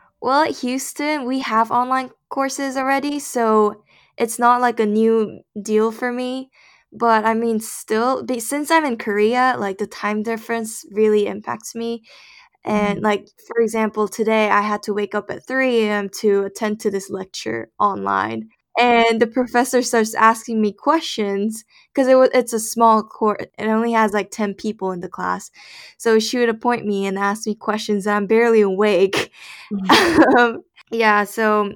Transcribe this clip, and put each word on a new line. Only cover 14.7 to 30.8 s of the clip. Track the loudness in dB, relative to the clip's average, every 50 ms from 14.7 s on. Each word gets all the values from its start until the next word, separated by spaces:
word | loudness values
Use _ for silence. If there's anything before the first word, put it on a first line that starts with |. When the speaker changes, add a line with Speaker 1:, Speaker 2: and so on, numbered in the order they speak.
| -4 -4 -4
Speaker 1:
to | -4 -4
wake | -4 -4 -4 -4
up | -6 -6 -6
at | -10 -12 -8
three | -4 0 0 2 2 2 2
A | 2 0
M | 0 -2 -4 -6 -6 -2
to | 0 2 2 2 0
attend | -4 -6 -4 -4 -4 -4 -2
to | -4 -4
this | -4 -4 -6 -8
lecture | -10 -10 -10 -12 -12 -10 -8 -6 -6 -6 -8 -10 _ -2
online. | 0 0 0 -2 -2 -2 0 0 -2 -2 -4 -8 -10 -12 _ _ _ _ 0
And | 2 2 4 4 4 4 2 2 0
the | 0 0
professor | 0 -2 -4 0 0 0 0 2 0 0
starts | 0 0 0 0 0 0 2
asking | 4 4 4 4 2 -4 -4 -2 0
me | 0 0
questions | -2 -2 0 0 2 2 0 -4 -6 -4 -4 -2 -2 -2 -2 -4 -6 -8 -14 _ _ _ _ _ -2
'cause | 0 4 6
it | 6
wa-, | 6 6 6 4
it's | 2 0 0
a | -4 -6
small | -6 -6 0 4 4 4 4 4 0
cour-, | -4 -6 -2 -2 -2 0 -2
it | -8 -12 _ -6 -2 0
only | 0 0 0 2
has, | 2 2 2 2
like, | 0 -2 -4 -4
ten | -6 -4 -4 -4
people | -4 -6 -8 -8 -6 -4 -6 -6
in | -4 -6
the | -10 -10
class. | -10 -6 -6 -4 -6 -6 -8 -14 _ -20 -20 -20 -20 -20 -20 -20 _
So | -4 0 2 2 2
she | 2 0 0 0
would | 0 0
appoint | 0 -2 -2 -2 -2 -2 -2
me | -4 -2 -2 -2
and | -4 -2
ask | -2 -2 -2 -2 -2 -4
me | -6 -6
questions | -4 -4 -6 -4 -4 -2 -2 -2 -2 0
and | 0 0
I'm | 0 0
barely | 2 4 4 6 6 6 4
awake. | 4 4 2 2 2 2 4 4 4 2 2 -2 -2 -4 _ -20 -20 -20 -20 -20 -12 -10
Speaker 2:
Mm-hmm. | -8 -4 2 2 4 4 4 4 4 4 4 6 6
Speaker 1:
<laughs> | 4
Um, | 4 4 0 -6 -14 _ _ -20